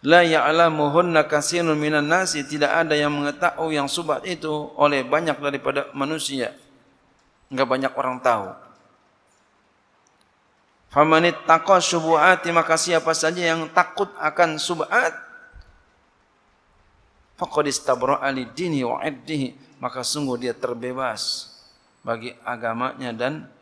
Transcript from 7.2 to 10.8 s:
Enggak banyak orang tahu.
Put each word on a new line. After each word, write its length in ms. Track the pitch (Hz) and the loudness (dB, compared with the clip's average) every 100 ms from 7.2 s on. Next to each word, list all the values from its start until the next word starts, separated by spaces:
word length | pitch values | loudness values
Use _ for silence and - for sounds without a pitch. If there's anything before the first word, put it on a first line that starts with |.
| _ _ _ | _ _ _
Enggak 160 | 131 131 | -2 0
banyak 280 | 131 135 - | 0 -2 -2
orang 240 | 131 127 | -4 0
tahu. 320 | 127 113 98 - - _ _ _ _ _ _ _ _ _ _ _ _ _ _ _ _ _ _ _ _ _ | 2 2 0 -12 -20 _ _ _ _ _ _ _ _ _ _ _ _ _ _ _ _ _ _ _ _ _